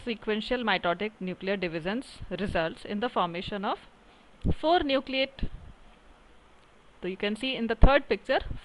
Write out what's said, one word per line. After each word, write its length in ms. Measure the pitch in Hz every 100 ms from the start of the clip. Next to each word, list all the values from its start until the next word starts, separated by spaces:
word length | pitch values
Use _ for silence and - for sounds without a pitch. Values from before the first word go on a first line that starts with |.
| 247
sequential 580 | 214 - 214 214 247
mitotic 480 | 226 185 175 175 208 -
nuclear 380 | 185 175 190 202
divisions 480 | 180 160 160 220 - - -
results 540 | 175 196 180 165 - -
in 140 | 208
the 100 | 247
formation 560 | 240 180 170 196 208 202
of 140 | 370 - - - - - - - -
four 200 | 311 349
nucleate 680 | 302 269 - 262 269 - - - - - - - - - - - - - - - - -
so 60 | 254
you 100 | 185
can 180 | 208 214
see 200 | 262 -
in 120 | 226
the 80 | 226
third 340 | - 277 -
picture, 300 | 202 - 302 - -